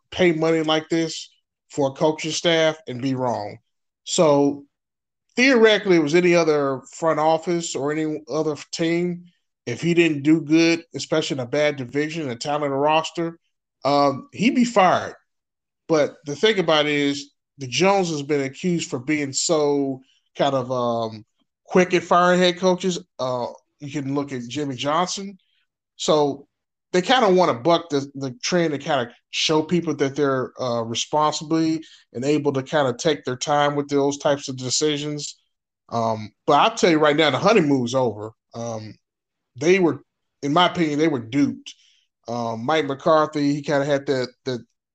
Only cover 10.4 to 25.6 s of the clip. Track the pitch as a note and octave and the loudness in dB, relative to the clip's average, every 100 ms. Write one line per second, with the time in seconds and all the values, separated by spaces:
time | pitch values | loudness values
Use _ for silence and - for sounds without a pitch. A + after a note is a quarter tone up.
10.4 | D3 D#3+ E3 E3 - C#3 - D#3 - C#3+ | 4 2 4 0 -4 -12 -4 -2 -2 -6
11.4 | A#2 D3 D3 C#3 A#2+ C#3+ D#3 E3 C#3 A#2 | -4 0 0 -2 -6 -4 -4 -6 -8 -8
12.4 | D3 D3+ C#3+ C3+ D3 D#3 D#3+ F3 E3+ E3+ | -6 -4 -2 0 2 2 0 -4 -6 -8
13.4 | _ _ _ _ C3+ C#3+ C#3+ C3 - A#2 | _ _ _ _ 0 2 2 0 -8 -2
14.4 | A3+ C4+ A#3 G#3 F3+ A#2+ G2+ - _ _ | 0 2 2 4 4 2 -2 -12 _ _
15.4 | _ _ _ _ - D#3 C3 - C#3+ C#3 | _ _ _ _ -2 0 0 -4 -12 -2
16.4 | G#3+ G3 E3 D#3 D3 D3 C#3+ C#3+ - _ | 0 2 2 2 2 0 0 -4 -10 _
17.4 | _ - C3 A#2+ F#3+ G3 F3 D3+ C#3 C#3+ | _ -16 -8 0 2 2 0 -4 -2 -2
18.4 | C3+ C3 F#3 E3+ - B2+ C3 D3+ C#3 C3+ | -4 -4 -4 -2 -4 -6 -4 -4 -4 -4
19.4 | - D#3 D3 C#3+ C#3 C3+ _ _ _ - | 0 0 2 0 -2 -6 _ _ _ -2
20.4 | C#3+ C3+ B2 B2+ A#2+ A#2 A2 G#2+ - _ | 0 0 -2 -2 -2 -2 -4 -8 -18 _
21.4 | _ _ - F#3 F3+ F3 E3+ F3 F3+ F3+ | _ _ 0 2 4 0 2 4 4 4
22.4 | F3+ F3 F#3 F3+ F#3+ E3+ - - B2+ B2 | 2 2 0 0 -2 -4 -8 -8 -4 -4
23.4 | G#2+ - _ _ C#3+ D3 C3+ C#3+ C#3 B2+ | -6 -10 _ _ -10 -8 -4 -4 -4 -8
24.4 | A#2+ C#3+ C#3+ A#2+ C#3 D#3+ F3+ - G3 F#3+ | -8 -6 -6 -4 -2 0 -2 -6 -12 -16
25.4 | _ _ | _ _